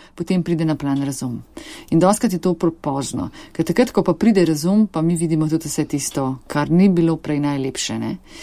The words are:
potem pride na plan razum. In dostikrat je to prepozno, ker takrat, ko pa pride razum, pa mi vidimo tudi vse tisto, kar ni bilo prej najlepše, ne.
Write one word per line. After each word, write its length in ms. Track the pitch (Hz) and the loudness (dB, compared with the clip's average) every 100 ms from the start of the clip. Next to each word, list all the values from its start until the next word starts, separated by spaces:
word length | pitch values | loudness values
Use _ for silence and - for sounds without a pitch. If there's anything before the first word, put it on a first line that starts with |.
| - | -10
potem 320 | - 175 185 | -8 -2 -2
pride 200 | 170 165 | 0 0
na 120 | 165 147 | 0 -2
plan 260 | 143 139 | -2 -2
razum. 380 | 139 135 131 120 - - - - - | -4 -6 -8 -10 -12 -20 -18 -16 0
In 120 | 160 | 4
dostikrat 340 | 180 208 226 | 4 4 0
je 60 | 180 | 0
to 140 | 185 | 0
prepozno, 760 | 170 170 165 147 139 131 - - - - | 0 -2 -2 -4 -4 -4 -6 -8 -10 -10
ker 140 | - | -4
takrat, 280 | 160 175 240 | -2 2 2
ko 120 | - | 2
pa 100 | 175 | 0
pride 300 | 170 214 196 | 2 4 4
razum, 420 | 165 156 165 208 214 | 4 2 2 2 2
pa 160 | 160 | 0
mi 140 | 165 170 | 0 0
vidimo 320 | 165 160 156 | 0 0 0
tudi 180 | 156 151 | -2 -2
vse 200 | - 147 | -4 -2
tisto, 520 | 143 - - 135 131 - | -4 -4 -4 -4 -6 -6
kar 240 | 147 147 | -4 2
ni 200 | 165 196 | 4 6
bilo 260 | 175 165 160 | 4 2 0
prej 240 | - 147 | -4 -2
najlepše, 580 | 147 143 135 - - 110 | -2 -2 -4 -6 -6 -6
ne. 200 | 113 175 - - | -6 -8 -12 -20